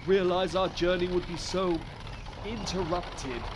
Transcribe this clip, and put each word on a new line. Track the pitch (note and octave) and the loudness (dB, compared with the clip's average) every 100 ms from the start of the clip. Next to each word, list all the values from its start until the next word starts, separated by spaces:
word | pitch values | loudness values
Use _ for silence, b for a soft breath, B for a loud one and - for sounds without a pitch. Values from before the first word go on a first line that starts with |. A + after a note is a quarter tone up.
| C#3 | 2
realize | F#3+ F3+ F3+ F#3 F3 | 4 6 4 2 2
our | F#3 | 2
journey | - F3 F3+ F3+ | 2 2 4 2
would | F3+ F3 | 0 0
be | E3+ | -4
so | - F3+ F#3 E3 - - - - - - | -2 0 2 0 -2 -10 -10 -10 -10 -8
interrupted. | G3 A3+ F#3+ F3+ E3+ F3 E3+ - C3+ A#2+ - | -6 -6 -4 -2 0 0 -2 -6 -6 -6 -6